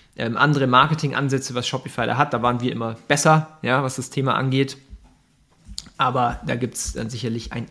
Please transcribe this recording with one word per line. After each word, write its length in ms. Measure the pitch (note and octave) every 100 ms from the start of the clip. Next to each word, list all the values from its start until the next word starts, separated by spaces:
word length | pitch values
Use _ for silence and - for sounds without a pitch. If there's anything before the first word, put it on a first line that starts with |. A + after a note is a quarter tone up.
| _ -
ähm, 200 | A#2 A#2
andere 300 | C#3+ D3 C3
Marketing-Ansätze, 880 | B2+ D3 D#3 D3 C3+ C#3 C3 C3
was 140 | B2 A#2+
Shopify 380 | C3 - - A#2
da 100 | A#2
hat. 160 | C#3+
Da 100 | A#2+
waren 180 | A#2+ B2
wir 120 | B2
immer 240 | A2+ A2+ A2 -
besser, 500 | D3 D#3 D#3 D#3 -
ja, 200 | A#2+ C3
was 140 | C3 -
das 140 | B2+
Thema 240 | - C3
angeht. 420 | - C3 C3 C#3 - _ - - _ _ _ _ _ - - - -
Aber 440 | C3 B2+ A#2+ A#2 -
da 100 | A#2+
gibt's 360 | A#2 - -
dann 180 | B2+ A2+
sicherlich 420 | A#2 A#2 A#2 -
ein 140 | A#2+ A2+